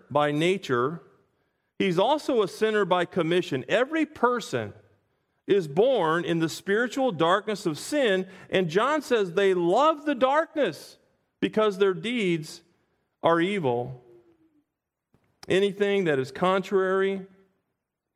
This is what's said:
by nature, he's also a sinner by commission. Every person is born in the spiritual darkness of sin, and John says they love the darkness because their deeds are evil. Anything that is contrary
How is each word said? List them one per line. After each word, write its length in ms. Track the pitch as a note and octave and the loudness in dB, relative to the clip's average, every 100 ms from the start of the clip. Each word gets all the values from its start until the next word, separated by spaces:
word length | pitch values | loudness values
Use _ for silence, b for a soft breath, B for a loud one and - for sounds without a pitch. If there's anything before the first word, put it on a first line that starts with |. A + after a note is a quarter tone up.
| - | -4
by 220 | C#3+ D3 | 0 0
nature, 680 | D3 E3+ F#3+ - B2 B2+ E3 - _ _ _ _ _ _ - | 0 0 -2 -2 0 0 -4 -14 _ _ _ _ _ _ -4
he's 200 | G3 E3+ | -2 2
also 420 | G#3+ D4+ - D4+ | 2 2 0 0
a 60 | G3 | 0
sinner 380 | - A3 G#3+ F#3 | -2 -2 0 2
by 200 | F3+ E3+ | 0 0
commission. 600 | F#3+ D#3+ F3 E3+ - - | -2 0 0 -2 -4 0
Every 360 | F#3 C4+ D#4+ D4+ | 0 0 -2 -4
person 680 | - A#3+ A#3+ - B2+ G#2 - _ _ _ _ _ _ - | 0 0 0 -4 -6 -6 -12 _ _ _ _ _ _ -2
is 220 | G3 D#3 | 0 0
born 580 | D3 B3 B3 D#3+ E3 E3 | 2 2 2 2 0 0
in 140 | E3+ | -2
the 100 | D#3+ | -2
spiritual 640 | - - G3+ B3 C#4 C4 | -4 -2 0 0 0 -2
darkness 540 | E3 E3 G3 G#3 G#3 F3+ | 0 2 2 0 -6 -4
of 120 | C#3+ | -6
sin, 480 | - D4 B3 F#3+ F#3 B B | -4 0 2 0 -2 B B
and 200 | F#3+ F3+ | -2 0
John 320 | E3+ B3 D#4 | 0 0 0
says 320 | - A#3+ F#3+ | 0 0 0
they 200 | E3+ G3 | 2 2
love 520 | F3+ E3+ G#3 D4+ D4+ D4 | 2 2 4 4 2 -2
the 100 | C4+ | 0
darkness 840 | C4 D4 D#4+ D4+ A3+ C#3+ - - _ _ _ _ | 2 2 0 -2 -2 -4 -14 -20 _ _ _ _
because 380 | G3 G#3+ G#3+ F#3+ | -4 0 0 2
their 160 | G3 | 0
deeds 680 | F3+ G#3 B3 F#3+ E3 D3+ - _ _ _ _ _ _ | 0 -4 -2 0 0 -4 -16 _ _ _ _ _ _
are 180 | D#3 E3+ | 2 2
evil. 640 | F3 G#3 C#3 A#2+ B2+ C3 - - _ _ _ _ _ _ _ _ _ _ _ _ - | 2 0 -2 -2 -4 -12 -20 -20 _ _ _ _ _ _ _ _ _ _ _ _ -2
Anything 580 | F#3 G3+ G3 G3+ G3+ F3 | 0 0 0 0 2 2
that 120 | C#3+ | 0
is 140 | C3 | -2
contrary 960 | - F3+ F#3+ F#3 G3 F#3+ F#3+ F#3+ G3 F#3+ _ _ _ _ _ _ _ _ | -2 0 0 0 0 0 0 -2 -4 -10 _ _ _ _ _ _ _ _